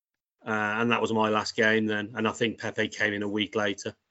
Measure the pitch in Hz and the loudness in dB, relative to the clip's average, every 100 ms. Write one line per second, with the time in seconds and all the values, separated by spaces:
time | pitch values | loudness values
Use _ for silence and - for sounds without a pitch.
0 | _ _ _ _ - 107 107 107 117 113 | _ _ _ _ -4 -2 0 0 2 2
1 | 110 110 110 107 101 - 110 110 107 107 | 2 2 2 2 0 2 4 4 2 -2
2 | 104 120 110 98 117 98 113 - 110 - | -4 -2 -2 0 -2 -2 -6 -2 -4 0
3 | 107 101 101 104 101 110 104 98 110 - | -2 0 -2 -2 -2 0 0 -2 -8 -10
4 | _ | _